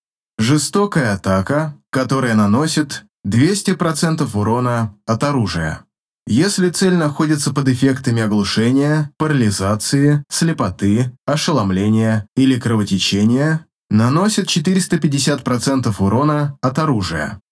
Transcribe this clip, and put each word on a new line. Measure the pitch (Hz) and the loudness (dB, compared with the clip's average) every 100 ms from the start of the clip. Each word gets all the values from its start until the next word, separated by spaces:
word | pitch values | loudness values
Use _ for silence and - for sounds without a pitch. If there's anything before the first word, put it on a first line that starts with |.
| _ _ _ - | _ _ _ -4
Жестокая | 110 151 147 202 202 170 120 | 0 0 0 0 0 0 0
атака, | 98 98 95 95 143 156 143 _ | -2 0 0 0 -2 -4 -8 _
которая | 131 123 135 127 | -4 -2 0 2
наносит | 110 104 113 160 156 147 - - _ | 2 4 2 2 0 -2 -8 -16 _
двести | 101 117 151 202 - | -2 2 2 2 -2
процентов | 185 170 156 170 160 127 101 | -2 -2 0 -2 0 -2 -2
урона | 104 120 123 120 113 - - | 0 0 0 -2 -4 -6 -4
от | 113 | -2
оружия. | 143 143 98 82 80 78 - _ _ _ - | 0 0 -2 -2 -6 -8 -14 _ _ _ -2
Если | 110 196 196 180 | 2 2 2 0
цель | 165 190 | 0 2
находится | 180 151 143 151 151 143 | 2 0 0 0 0 -2
под | 127 131 | -2 0
эффектами | 123 135 131 - 117 | 2 2 2 0 0
оглушения, | 110 104 95 - 113 135 147 151 147 - | 0 0 0 0 2 2 2 0 -2 -4
парализации, | 156 143 110 98 98 107 - 139 143 147 143 | -2 2 0 0 -2 -2 -2 2 2 2 -2
слепоты, | - 165 160 104 - 98 107 127 - - | -2 -2 0 -4 -2 0 2 0 -6 -4
ошеломления | 147 - 143 98 92 104 110 113 110 101 | -2 0 0 0 0 2 2 2 0 -2
или | - 131 127 | 2 2 2
кровотечения, | 120 113 101 95 - 98 107 123 151 160 - _ _ | 0 -2 0 -2 0 2 2 2 0 -2 -6 _ _
наносит | 110 117 151 208 214 185 | 0 2 2 2 0 -2
четыреста | 180 156 190 180 170 | -2 0 0 0 0
пятьдесят | 160 139 151 139 | 0 0 0 -2
процентов | 127 123 135 135 120 101 | -2 -2 0 -2 -2 0
урона | 98 113 151 147 147 143 | 0 2 0 0 -2 -4
от | 131 131 | -4 -2
оружия. | 156 113 90 80 73 - _ | 0 -2 -2 -6 -8 -10 _